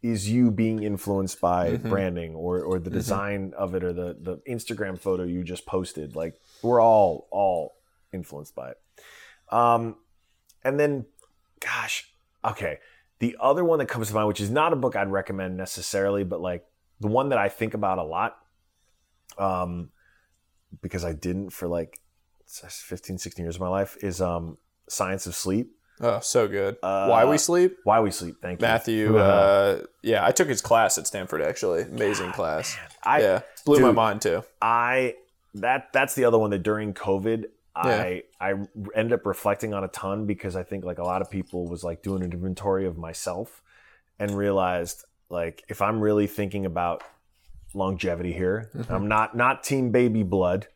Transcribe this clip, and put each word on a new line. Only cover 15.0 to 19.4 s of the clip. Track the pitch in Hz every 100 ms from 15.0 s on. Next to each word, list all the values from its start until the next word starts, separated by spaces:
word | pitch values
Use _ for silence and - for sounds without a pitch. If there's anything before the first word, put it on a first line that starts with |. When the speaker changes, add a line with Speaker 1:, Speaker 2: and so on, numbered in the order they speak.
| 98
Speaker 1:
recommend | 98 95 98 92 92
necessarily, | 92 - - 101 98 101
but, | 92 87
like, | 90 87 _ _ _ _
the | 104
one | 113 139
that | 123
I | 101
think | - 113
about | 107 101 92
a |
lot, | 80 82 113 - _ _ _ _ _ _ _ _ _
um, | -